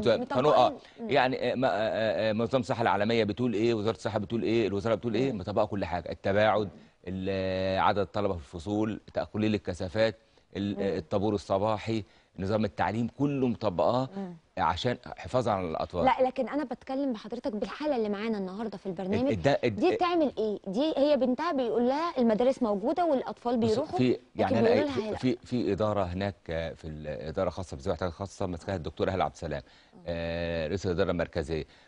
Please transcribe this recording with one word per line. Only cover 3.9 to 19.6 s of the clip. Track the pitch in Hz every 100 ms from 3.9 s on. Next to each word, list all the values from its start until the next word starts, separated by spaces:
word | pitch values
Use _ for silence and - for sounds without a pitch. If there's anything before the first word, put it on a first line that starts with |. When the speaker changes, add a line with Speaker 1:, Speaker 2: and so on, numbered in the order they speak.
| 113
Speaker 1:
الصحة | 113 107
بتقول | 98 113
إيه، | 85 117 101
الوزارة | 101 113 104
بتقول | 120 110
إيه، | 135
Speaker 2:
مم. | 110
Speaker 1:
مطبقة | 92 104 107
كل | 104 95
حاجة، | 90 -
التباعد، | 80 98 98 107 104 101
Speaker 2:
مم. | - - _ 90
Speaker 1:
ال-، | 92 95 95 95 92 95 95
عدد | 87 101
الطلبة | 95 104 101
في | 90
الفصول، | 80 90 95 104 110 101 -
تقليل | - - 107 107 104
الكثافات، | - 87 92 110 113 - _ _ _ 95
ال-، | 101 101
Speaker 2:
مم. | 98 90
Speaker 1:
الطابور | - 107 107
الصباحي، | 104 - 98 107 104 113 113 101 _ _ -
نظام | 95 107 107
التعليم، | - 87 107 117 -
كله | 143 139 127
مطبقاه | 101 107 85 80 120 131 190
Speaker 2:
مم. | 185 170 _ -
Speaker 1:
عشان | 85 85 123 - - -
حفاظا | - 127 120
على | 101 87
الأطفال. | 80 - 90 254
Speaker 2:
لا، | - 262
لكن | 269 220
أنا | 277
بتكلم | 269 240 - 269 285
بحضرتك | 226 208 240 - 208
بالحالة | 208 - 302 254
اللي | 214
معانا | 202 226 208
النهاردة | 190 196 233 202
في | 202
البرنامج. | 175 185 208 262
Speaker 1:
الد-، | 214 139 143